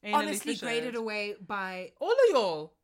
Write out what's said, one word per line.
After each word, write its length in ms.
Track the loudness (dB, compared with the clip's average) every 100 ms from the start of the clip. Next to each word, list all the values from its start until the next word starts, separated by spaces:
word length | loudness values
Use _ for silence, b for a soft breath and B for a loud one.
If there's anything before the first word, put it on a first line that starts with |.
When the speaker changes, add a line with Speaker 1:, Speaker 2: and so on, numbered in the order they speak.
Speaker 1:
Anally 100 | 0
Speaker 2:
honestly 400 | 0 2 -2 -4 -4
graded 260 | -2 -4 -2
Speaker 1:
fissured. 40 | -4
Speaker 2:
away 380 | -4 -4 -6 -8
by 480 | -8 -6 -6 -8 -12 _
Speaker 1:
All 140 | 0
of 40 | 6 6
y'all. 440 | 6 2 -2 -8 _